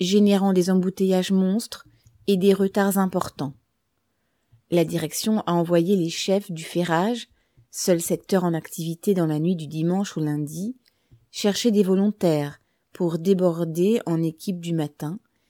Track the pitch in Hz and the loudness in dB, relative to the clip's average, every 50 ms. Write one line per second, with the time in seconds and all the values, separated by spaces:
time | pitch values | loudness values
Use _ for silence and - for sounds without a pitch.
0 | 185 175 196 208 208 202 202 190 196 196 190 185 175 185 185 185 180 185 180 - | -2 2 4 4 6 6 4 4 2 2 2 2 2 4 2 2 2 0 0 0
1 | 190 190 185 185 180 - 196 190 190 185 190 233 - - - - - _ _ _ | 0 2 2 2 0 2 2 2 2 2 0 -2 -4 -6 -12 -16 -18 _ _ _
2 | _ _ _ _ _ - 202 185 185 202 190 190 196 196 - 208 196 202 185 196 | _ _ _ _ _ 0 0 4 4 4 4 4 2 0 0 0 0 2 2 0
3 | 190 185 185 180 - - - - 147 131 139 _ _ _ _ _ _ _ _ _ | 0 0 -2 -4 -6 -6 -6 -6 -6 -6 -8 _ _ _ _ _ _ _ _ _
4 | _ _ _ _ _ _ _ _ _ _ _ _ _ - 175 175 165 165 165 165 | _ _ _ _ _ _ _ _ _ _ _ _ _ -2 0 0 2 0 -2 -4
5 | 156 151 - - - 220 220 214 - - 175 170 170 170 175 170 170 180 202 190 | -4 -6 -6 -4 -2 -2 0 0 0 0 0 0 2 2 2 2 2 2 2 2
6 | 165 165 - - - - 190 202 196 - 170 160 165 - - 175 175 170 165 165 | 0 -2 -4 -4 -2 0 0 0 -2 -4 -10 -10 -10 -6 -4 -4 -2 0 0 2
7 | 185 220 247 233 - - _ _ _ _ _ _ _ _ - - - 202 180 165 | 2 0 -2 -4 -8 -14 _ _ _ _ _ _ _ _ -12 -4 0 0 0 0
8 | 170 - - 151 - - 202 185 175 175 165 160 - - - - 160 165 165 - | 0 -2 -4 -4 -2 0 0 0 2 0 -2 -2 -6 -8 -10 -8 -6 -6 -8 -4
9 | - 208 196 185 165 156 151 151 160 180 190 165 156 143 151 160 160 170 180 196 | -2 0 2 2 2 0 0 0 0 0 -2 -2 -6 -8 -6 -4 -2 -2 0 -2
10 | 202 - - 165 156 151 147 147 151 147 151 165 190 226 254 _ _ _ _ _ | -4 -4 -6 -4 -4 -2 -2 -4 -4 -6 -8 -8 -8 -8 -10 _ _ _ _ _
11 | _ _ _ - _ _ - - - 208 190 - - 247 202 208 196 185 190 185 | _ _ _ -20 _ _ -8 -4 -2 -2 0 0 0 2 2 2 2 4 2 2
12 | 196 214 202 - 190 170 156 147 143 143 151 - _ _ _ _ _ _ - - | 2 0 0 0 0 0 2 0 -2 -4 -8 -14 _ _ _ _ _ _ -8 -4
13 | 180 170 165 165 165 196 196 175 185 175 160 165 170 165 156 170 180 202 226 233 | -4 -2 -2 -2 0 0 2 2 2 0 0 0 -2 -4 -2 0 2 2 2 0
14 | - - 165 160 165 160 160 - - 208 185 175 170 170 170 160 151 147 - - | 0 -2 -2 0 0 -2 -4 -6 -8 -8 -8 -6 -6 -4 -2 -2 -2 -4 -6 -8
15 | 156 147 180 226 _ _ _ _ _ | -10 -8 -8 -10 _ _ _ _ _